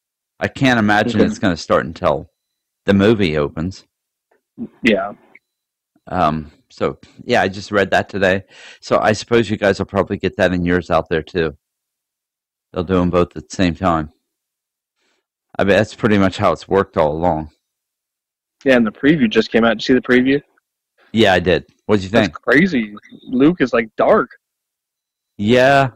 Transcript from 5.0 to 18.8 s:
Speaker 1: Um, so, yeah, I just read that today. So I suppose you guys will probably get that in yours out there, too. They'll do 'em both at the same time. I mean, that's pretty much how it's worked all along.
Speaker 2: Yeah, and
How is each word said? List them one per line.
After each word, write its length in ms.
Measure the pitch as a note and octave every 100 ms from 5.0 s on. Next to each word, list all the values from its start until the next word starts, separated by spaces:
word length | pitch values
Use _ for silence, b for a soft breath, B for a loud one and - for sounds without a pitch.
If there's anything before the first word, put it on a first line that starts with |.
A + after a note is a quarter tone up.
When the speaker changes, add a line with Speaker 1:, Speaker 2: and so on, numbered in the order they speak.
| G2+ A2+ _ _ _ _ _ _ _ _ -
Speaker 1:
Um, 440 | F2 D#2+ D#2 D#2 _ _
so, 280 | - D#2 C2+ _ _
yeah, 180 | - A#2
I 60 | F#2+
just 240 | F#2+ G2
read 180 | G#2 G2
that 180 | F#2+ G#2
today. 360 | G2+ F#2+ F#2+ - B B B
So 180 | - B2+
I 140 | A2
suppose 380 | G#2+ - A#2 G#2
you 60 | G#2+
guys 220 | G2+ G2
will 60 | F#2+
probably 300 | G2+ F2 G2+
get 180 | F#2+ -
that 160 | F#2
in 120 | F2+
yours 240 | F2 F2+ E2+
out 200 | E2 -
there, 120 | E2
too. 340 | - F#2 D#2+ D2 _ _ _ _ _ _ _ _ _ _ _
They'll 120 | F2
do 160 | F2 F#2
'em 80 | F2+
both 260 | F2 F2 D#2+
at 120 | -
the 80 | -
same 180 | F2+
time. 360 | D#2+ F#2 D#2+ D2+ _ _ _ _ _ _ _ _ _ _ _ _ _ _ -
I 60 |
mean, 120 | G2 F#2+
that's 200 | A2 -
pretty 200 | A#2 G#2
much 180 | F#2+ -
how 160 | G2+
it's 160 | D#2 -
worked 280 | F#2+ F#2+ -
all 160 | D#2
along. 380 | D2+ F2 D#2+ D#2 _ _ _ _ _ _ _ _ _ _ _
Speaker 2:
Yeah, 120 | C3+
and 100 | B2+